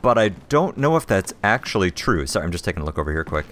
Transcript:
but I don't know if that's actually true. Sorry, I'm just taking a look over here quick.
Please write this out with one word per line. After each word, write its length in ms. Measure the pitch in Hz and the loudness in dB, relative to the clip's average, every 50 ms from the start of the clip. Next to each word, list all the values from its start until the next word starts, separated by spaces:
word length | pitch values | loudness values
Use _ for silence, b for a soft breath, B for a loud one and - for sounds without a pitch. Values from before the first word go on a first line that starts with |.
but 160 | - 127 117 113 | 4 4 4 4
I 100 | 110 107 | 4 2
don't 480 | 92 - - - 143 147 180 185 - | 0 -4 -6 0 2 2 2 2 0
know 200 | - 135 147 160 | 0 2 2 2
if 100 | 160 - | 2 2
that's 260 | - 110 95 92 - - - | 2 0 0 0 -2 -8 -2
actually 480 | - 101 110 131 - - - 110 95 90 | 2 2 2 2 -2 -4 -2 0 0 0
true. 360 | - - - - 110 82 69 | -2 -2 -2 0 0 0 0
Sorry, 180 | - - 104 78 | -2 -4 -2 -2
I'm 80 | 85 | -2
just 120 | 85 85 - | -4 -4 -4
taking 180 | - 85 80 | -4 -4 -4
a 20 | 73 | -6
look 140 | 78 76 80 | -4 -4 -4
over 120 | 76 76 | -4 -2
here 120 | 76 80 80 | -2 -4 -4
quick. 220 | - 80 76 76 - | -2 -4 -6 -6 -6